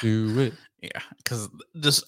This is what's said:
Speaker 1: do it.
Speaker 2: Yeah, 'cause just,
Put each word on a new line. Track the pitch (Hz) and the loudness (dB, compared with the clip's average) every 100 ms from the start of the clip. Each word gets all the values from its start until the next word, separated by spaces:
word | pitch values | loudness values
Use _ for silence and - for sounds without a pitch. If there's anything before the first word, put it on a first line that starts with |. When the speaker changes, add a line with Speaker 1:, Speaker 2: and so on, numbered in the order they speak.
Speaker 1:
do | 113 110 110 120 | 0 2 2 2
it. | 127 - - _ | 0 -2 -20 _
Speaker 2:
Yeah, | - - - - | -12 -10 -12 -8
'cause | - 120 101 - - 165 | -6 -6 -8 -14 -18 0
just, | 147 135 | 2 4